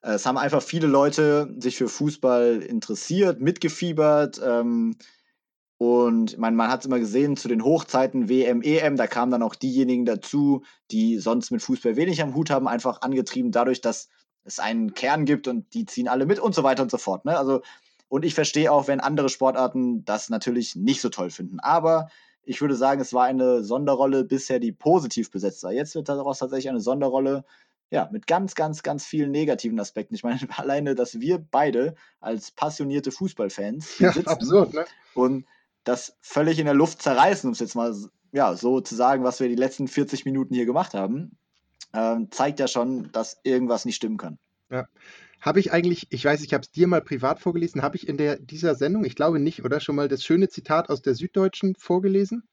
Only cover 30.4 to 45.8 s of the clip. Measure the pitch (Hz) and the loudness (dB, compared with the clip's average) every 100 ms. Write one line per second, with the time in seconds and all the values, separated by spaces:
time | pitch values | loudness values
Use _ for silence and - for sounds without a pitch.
30.4 | 131 - 139 139 143 127 120 117 131 180 | -6 -8 -4 -2 -2 -2 -2 -2 -2 -2
31.4 | 160 135 147 117 139 160 _ _ 107 113 | 0 0 2 2 -2 -4 _ _ -8 -8
32.4 | - - 151 151 139 143 139 131 190 - | -8 -6 -6 -4 -4 -2 -4 -6 -6 -4
33.4 | - - 101 131 156 - 185 160 - 160 | -6 -4 -8 -8 -10 4 4 4 0 -2
34.4 | 117 185 175 147 170 - _ - 127 135 | 4 4 4 0 -8 -10 _ 0 2 2
35.4 | 135 _ _ _ - 120 - _ - - | -6 _ _ _ -4 -4 -4 _ -6 0
36.4 | 156 160 151 139 160 - - 123 160 202 | 0 2 2 4 4 2 0 4 4 4
37.4 | 135 113 113 120 117 104 104 _ _ 139 | -2 -4 -6 -2 -4 -4 -12 _ _ 0
38.4 | 123 87 120 131 - 113 123 135 127 123 | 0 2 0 0 -2 0 2 2 0 0
39.4 | 127 120 131 - 135 - 143 - - 135 | -2 0 -2 -2 -4 -2 -2 -2 -4 -4
40.4 | 131 127 117 135 180 101 98 127 - _ | -2 -2 0 0 -2 -4 -4 -4 -8 _
41.4 | _ _ _ _ - 110 113 117 107 - | _ _ _ _ -10 -2 -2 -2 -4 -2
42.4 | 135 143 131 127 120 131 107 113 110 - | -2 0 -2 0 -2 -4 -6 -6 -6 -6
43.4 | - 127 127 117 123 107 113 107 92 76 | 0 0 2 -2 -2 -6 -6 -6 -10 -16
44.4 | _ _ _ 127 127 _ - - - _ | _ _ _ -10 -10 _ -20 -20 -20 _
45.4 | - 160 190 170 | 0 2 2 2